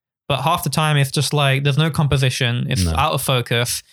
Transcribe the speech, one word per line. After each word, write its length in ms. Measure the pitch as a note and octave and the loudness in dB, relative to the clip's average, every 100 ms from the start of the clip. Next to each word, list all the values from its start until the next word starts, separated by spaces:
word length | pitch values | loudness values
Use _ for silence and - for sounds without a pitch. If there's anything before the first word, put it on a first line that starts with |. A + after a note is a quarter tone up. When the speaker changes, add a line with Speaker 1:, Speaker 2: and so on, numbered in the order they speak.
| _ _ - | _ _ -4
Speaker 1:
But 140 | C3 | -2
half 240 | D3+ E3+ | 0 -2
the 60 | D3+ | -2
time 260 | D#3+ D#3 D3 | 0 2 2
it's 140 | C3+ | 0
just 240 | - C3 | 0 -2
like, 300 | D3 C#3 C3+ | 0 2 2
there's 120 | C#3+ C3+ | 0 2
no 120 | D#3+ | 0
composition. 760 | D3+ C#3+ C#3 C3 - B2 A#2+ C3+ | 0 0 2 0 0 -2 -2 -2
It's 120 | C3 | 0
Speaker 2:
No. 100 | F2 E2 | 0 0
Speaker 1:
out 160 | D3+ | 0
of 80 | D#3 | -2
focus. 600 | - B2+ A#2+ A#2 A#2+ - - | 0 -2 0 -2 -2 -6 -10